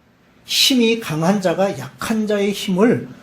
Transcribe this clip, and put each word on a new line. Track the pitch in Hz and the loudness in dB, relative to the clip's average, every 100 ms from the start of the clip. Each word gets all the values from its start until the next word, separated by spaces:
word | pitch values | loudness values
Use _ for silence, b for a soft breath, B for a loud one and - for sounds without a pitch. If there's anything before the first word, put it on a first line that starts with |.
| _ _ _ _ | _ _ _ _
힘이 | - - - 262 226 226 | -6 0 2 4 2 0
강한 | - 156 165 208 | -4 -2 0 2
자가 | 180 165 196 147 | 0 0 0 -2
약한 | 127 - - 220 214 | -12 -10 -4 -2 0
자의 | 208 202 | 0 0
힘을 | 202 - 180 233 139 - - | -2 -2 2 4 2 -4 -14